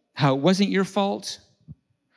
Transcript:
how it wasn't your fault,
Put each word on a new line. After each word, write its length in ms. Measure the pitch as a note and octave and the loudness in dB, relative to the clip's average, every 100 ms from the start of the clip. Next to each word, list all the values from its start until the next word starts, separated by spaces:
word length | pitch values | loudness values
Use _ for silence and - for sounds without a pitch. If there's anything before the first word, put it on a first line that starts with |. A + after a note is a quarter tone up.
| _ | _
how 220 | - C#3+ C3+ | -2 0 2
it 60 | |
wasn't 300 | D#3+ F#3+ G3 | 2 2 2
your 120 | F#3 | 0
fault, 560 | F#3+ G3+ G3 G3+ - - _ _ - - _ _ _ | -2 -2 -4 -4 -10 -14 _ _ -20 -20 _ _ _